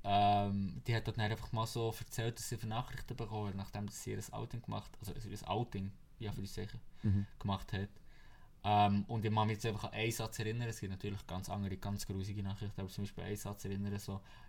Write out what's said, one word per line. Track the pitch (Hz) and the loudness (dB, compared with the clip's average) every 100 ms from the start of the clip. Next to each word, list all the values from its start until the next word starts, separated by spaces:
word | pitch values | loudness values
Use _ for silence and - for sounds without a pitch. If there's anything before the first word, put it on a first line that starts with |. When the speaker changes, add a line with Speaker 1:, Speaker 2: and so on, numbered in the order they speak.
Speaker 1:
ähm, | 101 101 101 104 101 101 98 127 - | 4 8 8 8 6 2 0 -2 0
die | |
hat | 113 110 | 2 2
dort | 113 | 2
dann | 107 | 2
einfach | 107 - | 0 0
mal | 113 113 | 0 0
so | 120 113 - | 2 0 0
erzählt, | - - 117 117 | -4 -2 -2 -2
dass | - | -4
sie | 113 | -4
von | 110 | -2
Nachrichten | 113 - - - 123 | -2 -2 -6 -6 -4
bekommen, | 110 107 101 98 | -4 -2 -2 -2
nachdem | 98 104 104 | -4 -4 -4
sie | - 107 | -6 -6
ihr | 104 - | -4 -4
Outing | 110 107 120 | -6 -6 -6
gemacht, | - 107 - - | -4 -6 -6 -10
also | - | -8
ihr | 123 107 101 - | -6 -6 -6 -2
Outing, | 104 120 98 98 - - - | 0 0 -2 -4 -8 -16 -8
ja, | 107 | -4
für | 98 | -4
die | 98 | -4
Sache, | - 98 - - - | -4 -4 -6 -10 0
Speaker 2:
Mhm. | 104 98 101 - | 4 4 2 -2
Speaker 1:
gemacht | 101 98 - | -2 0 0
hat. | 95 101 - - - - - - - | -2 -2 -8 -18 -18 -18 -18 -20 -2
Ähm, | 104 104 101 101 101 | 6 8 8 6 2
und | 113 | 0
ich | 107 | 4
mag | 107 107 | 4 4
mich | |
jetzt | 104 113 | 2 0
einfach | 104 | 0
an | 101 | -2
einen | 110 113 | 0 0
Satz | - 110 - | 0 -2 -2
erinnern, | 110 117 117 | -2 0 -2
es | - | -2
gibt | 95 | -4
natürlich | 95 104 98 - | -4 -4 -4 -4
ganz | 90 92 | -4 -2
andere, | 101 98 95 | -2 -2 -2
ganz | 101 101 - | -2 -2 -2
grusige | 95 98 104 | -2 -2 -2
Nachrichten, | 98 98 101 98 | -2 -2 -4 -4
aber | 95 | -4
zum | 104 | -4
Beispiel | 101 - | -4 -4
einen | - 208 | -4 -2
Satz | 202 202 | -4 -4
erinnern, | 98 98 101 101 | -4 -2 0 -2
so, | - 98 - - | -4 -6 -8 -16